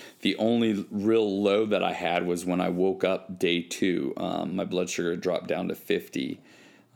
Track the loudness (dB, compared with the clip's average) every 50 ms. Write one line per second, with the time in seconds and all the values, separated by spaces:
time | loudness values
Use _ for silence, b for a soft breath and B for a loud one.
0 | B B B B -2 0 0 2 2 2 4 4 4 2 2 0 -2 -4 -4 -2
1 | 2 4 4 4 4 2 2 2 2 4 4 4 2 2 2 2 2 0 -2 -2
2 | -2 0 0 0 0 0 -2 -2 -2 -2 0 0 0 0 2 2 2 2 2 2
3 | 0 0 0 0 -4 -8 -8 -2 0 2 2 0 -2 -4 -4 -2 0 0 0 0
4 | -2 -4 -6 -4 -4 -4 -4 -4 -4 -4 -2 -4 -4 -2 -2 -2 -2 -2 -2 -4
5 | -2 -2 -2 -2 -2 0 -2 -2 -2 -2 -2 -2 -2 -4 -6 -6 -2 -2 -2 -2
6 | -2 -4 -6 -4 -4 -4 -6 -10 B B B B B B B B B B -10